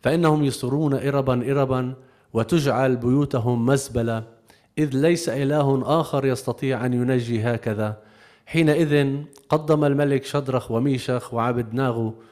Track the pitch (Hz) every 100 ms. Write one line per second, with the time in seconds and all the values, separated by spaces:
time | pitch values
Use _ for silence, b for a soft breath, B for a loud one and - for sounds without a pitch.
0 | 123 165 160 151 143 120 123 143 156 135
1 | 131 139 135 123 120 139 135 127 127 131
2 | b b b 113 113 170 143 120 135 123
3 | 120 135 143 127 117 120 117 139 - 120
4 | 117 113 110 - b b b - 151 131
5 | 156 175 - 123 139 151 139 135 123 156
6 | 151 143 135 123 - 120 135 127 123 123
7 | 123 127 117 117 113 117 - 107 107 107
8 | b b b b - 160 156 151 160 147
9 | 139 139 147 - _ 156 151 151 147 139
10 | 143 139 135 147 135 127 - 113 139 131
11 | - 123 - 117 117 123 113 117 135 117
12 | 110 110 B